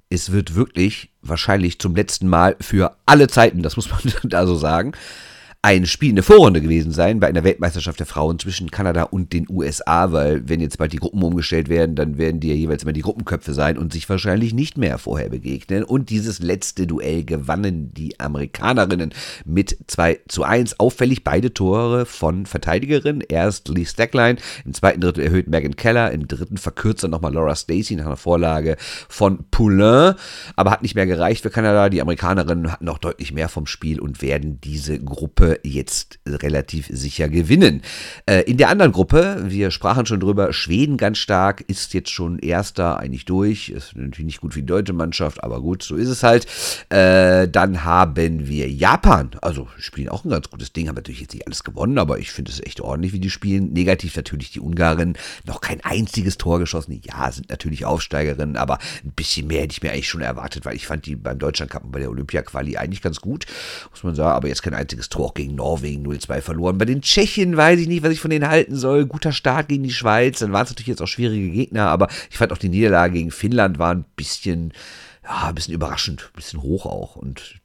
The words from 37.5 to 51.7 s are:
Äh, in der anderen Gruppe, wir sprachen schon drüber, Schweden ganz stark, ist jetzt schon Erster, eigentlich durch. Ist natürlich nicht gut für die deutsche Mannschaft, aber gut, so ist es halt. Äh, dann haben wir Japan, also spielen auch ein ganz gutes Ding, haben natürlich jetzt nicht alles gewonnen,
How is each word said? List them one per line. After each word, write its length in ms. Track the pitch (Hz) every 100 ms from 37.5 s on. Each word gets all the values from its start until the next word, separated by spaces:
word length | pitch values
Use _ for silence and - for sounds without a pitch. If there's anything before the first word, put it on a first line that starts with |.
| 156 160 71 - - - - -
Äh, 140 | 95 90
in 80 | 123
der 120 | 139
anderen 220 | 202 170
Gruppe, 520 | 90 95 151 185 196 95
wir 200 | 98 98
sprachen 380 | - 87 123 110
schon 120 | 107
drüber, 320 | 92 104 98
Schweden 460 | - 78 92 147 135
ganz 220 | 104 107
stark, 440 | - 98 98 101 -
ist 260 | 95 -
jetzt 160 | 92 -
schon 300 | - 85 87
Erster, 580 | 76 85 104 - 87 62
eigentlich 280 | 67 64 -
durch. 440 | 92 101 107 -
Ist 260 | - - -
natürlich 300 | 69 67 78
nicht 160 | -
gut 140 | 78 76
für 60 |
die 40 | 69
deutsche 280 | 92 98
Mannschaft, 500 | 87 82 85 78 -
aber 180 | - 60
gut, 220 | 69 92
so 120 | - 76
ist 140 | 123
es 140 | 123
halt. 240 | 120 117 - - - - -
Äh, 580 | 98 92 92 92 92 92
dann 360 | 92 95 92
haben 640 | 80 87 90 71 82 82 71
wir 200 | 73 67
Japan, 600 | 69 90 139 208 101 65 -
also 240 | - 71 62 -
spielen 320 | - - 67
auch 160 | - -
ein 60 |
ganz 180 | 92 -
gutes 240 | - -
Ding, 140 | - 80
haben 80 | 64
natürlich 260 | - 62
jetzt 140 | - -
nicht 100 | -
alles 180 | -
gewonnen, 360 | -